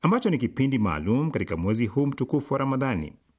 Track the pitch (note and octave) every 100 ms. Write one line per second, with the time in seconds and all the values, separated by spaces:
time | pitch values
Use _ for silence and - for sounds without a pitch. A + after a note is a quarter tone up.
0 | E3 A#3+ A3+ D3+ A#2+ - C3+ C3 G#2 D2+
1 | D#2+ B2 D#3 G#2+ F#2 E2 F#2 A2 A2 C3+
2 | C#3+ - B2+ D3 - C3+ C3+ C3 C3+ G2
3 | D2 - _